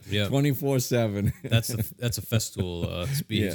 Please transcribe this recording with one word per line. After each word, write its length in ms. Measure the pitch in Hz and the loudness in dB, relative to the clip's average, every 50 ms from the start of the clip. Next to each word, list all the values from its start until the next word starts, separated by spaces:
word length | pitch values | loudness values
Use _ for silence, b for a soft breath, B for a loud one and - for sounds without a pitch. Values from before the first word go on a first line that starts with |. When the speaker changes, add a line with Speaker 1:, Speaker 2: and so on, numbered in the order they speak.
| - 98 | -4 -2
Speaker 1:
Yep. 200 | 98 104 104 95 | 0 0 2 2
Speaker 2:
twenty-four 500 | 127 139 143 147 131 - 147 139 139 127 | 2 4 4 4 2 0 0 0 2 0
seven. 540 | 120 - 127 120 113 107 101 101 101 - - | 2 2 2 2 2 2 2 0 0 0 -2
<laughs> 60 | - - | -2 -2
Speaker 1:
That's 260 | 135 117 113 110 - | 2 2 2 2 0
a, 140 | 120 110 110 - - | -2 -2 -4 -4 -6
that's 200 | - 120 120 - | -4 -4 -2 -2
a 40 | - | -4
Festool, 640 | - - 120 113 - - - - 95 90 87 85 85 | -4 0 0 0 0 -2 -2 -2 -2 -2 -2 -2 -4
uh, 200 | 85 87 87 87 | -4 -2 -4 -4
speed. 460 | 131 139 143 - - 110 101 107 92 82 | -2 -4 -4 -4 -2 0 0 0 0 2